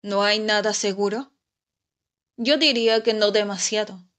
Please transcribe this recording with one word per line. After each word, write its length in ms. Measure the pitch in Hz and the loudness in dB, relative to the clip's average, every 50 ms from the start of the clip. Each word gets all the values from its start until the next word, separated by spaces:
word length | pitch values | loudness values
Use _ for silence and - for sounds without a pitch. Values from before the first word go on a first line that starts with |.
¿no 200 | - 202 202 202 | -8 -4 0 0
hay 180 | 202 202 208 214 | 2 2 0 0
nada 340 | 214 214 214 208 202 214 208 | 0 0 0 0 0 0 -2
seguro? 580 | - - 208 190 196 202 202 208 233 269 - _ _ _ _ _ _ _ _ _ _ _ _ _ _ _ _ _ _ _ _ _ | -2 -2 -4 -2 -2 -2 -2 -2 -4 -8 -10 _ _ _ _ _ _ _ _ _ _ _ _ _ _ _ _ _ _ _ _ _
Yo 200 | - 233 247 294 | -6 0 0 2
diría 460 | 294 320 302 262 240 226 226 226 226 | 4 4 2 2 2 2 2 2 2
que 120 | 220 226 220 | 2 0 2
no 160 | 214 208 208 | 2 2 2
demasiado, 760 | 196 214 208 202 202 185 - - 220 214 214 208 190 185 - _ _ | 2 2 0 0 -4 -4 -4 -2 -2 -2 -4 -4 -10 -18 -20 _ _